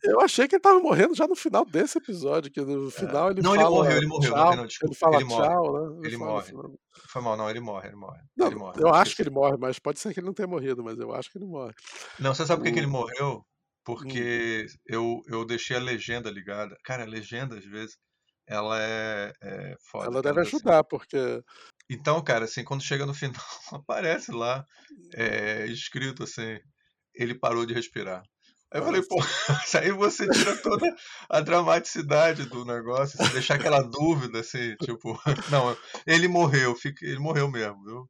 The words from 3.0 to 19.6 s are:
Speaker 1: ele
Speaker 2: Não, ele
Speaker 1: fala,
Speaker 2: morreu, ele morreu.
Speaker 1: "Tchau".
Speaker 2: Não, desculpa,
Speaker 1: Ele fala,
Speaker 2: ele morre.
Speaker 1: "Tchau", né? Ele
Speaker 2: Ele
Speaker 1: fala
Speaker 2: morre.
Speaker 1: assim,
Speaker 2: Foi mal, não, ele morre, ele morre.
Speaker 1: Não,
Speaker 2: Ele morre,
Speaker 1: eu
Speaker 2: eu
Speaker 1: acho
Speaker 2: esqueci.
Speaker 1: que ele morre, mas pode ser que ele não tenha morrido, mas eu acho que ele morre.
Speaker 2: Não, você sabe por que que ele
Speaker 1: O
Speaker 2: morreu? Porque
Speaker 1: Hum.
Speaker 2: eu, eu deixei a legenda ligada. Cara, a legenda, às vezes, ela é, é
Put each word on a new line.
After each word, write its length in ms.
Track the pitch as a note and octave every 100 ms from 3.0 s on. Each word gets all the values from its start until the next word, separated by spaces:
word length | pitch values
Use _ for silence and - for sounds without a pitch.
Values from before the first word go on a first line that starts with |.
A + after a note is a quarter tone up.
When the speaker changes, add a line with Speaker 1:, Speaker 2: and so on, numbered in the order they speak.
| F#3+ C#3+ F3+
Speaker 1:
ele 100 | G3
Speaker 2:
Não, 120 | F3+ F3+
ele 80 |
Speaker 1:
fala, 120 | D#3+ F3+
Speaker 2:
morreu, 220 | D#3+ D3+
ele 100 | D3+
morreu. 240 | D#3 C3+
Speaker 1:
"Tchau". 220 | C#3 E3 E3+
Speaker 2:
Não, 120 | A2+
desculpa, 260 | - D#3
Speaker 1:
Ele 60 | -
fala, 160 | E3 D3+
Speaker 2:
ele 100 | B2
morre. 220 | A#2 D3
Speaker 1:
"Tchau", 240 | F3 D#3+
né? 240 | C#3+ D#3 E3
Ele 100 | D#3
Speaker 2:
Ele 100 | A#2
Speaker 1:
fala 140 | A2+
Speaker 2:
morre. 120 | G#2+
Speaker 1:
assim, 120 | F#2+ C3+ C#3 C3+ _ - -
Speaker 2:
Foi 120 | B2+
mal, 140 | A#2+ A2
não, 140 | G#2+
ele 100 | A2+
morre, 280 | A#2 G2 G2+
ele 60 | G#2
morre. 240 | G2 - - -
Speaker 1:
Não, 100 | F4+
Speaker 2:
Ele 80 | -
morre, 220 | - -
Speaker 1:
eu 60 | E3
Speaker 2:
eu 60 |
Speaker 1:
acho 80 | D#3+ G3
Speaker 2:
esqueci. 40 | -
Speaker 1:
que 40 |
ele 60 | D3
morre, 260 | C3+ C#3 C#3
mas 180 | B2+ B2+
pode 200 | D3 D3+
ser 140 | A3
que 60 | F#3+
ele 60 | F3+
não 60 |
tenha 140 | F#3+ F#3
morrido, 340 | F3 C3+ B2
mas 140 | A#2 A2
eu 160 | A#2
acho 160 | A#2+ -
que 80 | F#3
ele 80 | G3
morre. 280 | D#3+ A#2+ - - - - -
Speaker 2:
Não, 140 | C3+
você 120 | C3+ D#3+
sabe 160 | E3+
por 40 | E3+
que 60 |
que 60 | E3+
ele 80 | C#3+
Speaker 1:
O 40 |
Speaker 2:
morreu? 540 | C3+ A2+ B2 C#3 A2 - _ _ _
Porque 840 | - A#2 C3+ B2+ A#2+ A#2+ A#2 A2 G#2+
Speaker 1:
Hum. 60 | - -
Speaker 2:
eu, 340 | A2+ A#2 A#2+ -
eu 180 | A2+ A2+
deixei 300 | A#2+ - B2+
a 40 |
legenda 520 | B2+ A#2 A#2 A#2 A2
ligada. 440 | G2+ F#2+ G2+ G#2 - -
Cara, 180 | C3
a 20 | A2
legenda, 520 | A2 G2 A#2+ C3+ A2+
às 80 | G2
vezes, 320 | G#2 A2 - _ _ _ _ -
ela 300 | G#2+ G#2+ A2
é, 520 | A2 A2 A2 G#2+ G2+ -
é 320 | G2+ G2